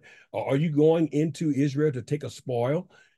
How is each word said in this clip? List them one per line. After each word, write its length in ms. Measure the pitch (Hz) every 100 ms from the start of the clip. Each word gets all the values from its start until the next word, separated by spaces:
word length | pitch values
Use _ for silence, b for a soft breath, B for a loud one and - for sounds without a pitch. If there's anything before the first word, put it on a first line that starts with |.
| b b b
Are, 160 | 101 113
are 80 | 139
you 140 | 165
going 360 | 143 156 165 156
into 400 | 147 160 - 160
Israel 400 | 131 143 135 156
to 100 | 127
take 220 | 110 147
a 80 | 131
spoil? 580 | - - 120 123 156 185 b b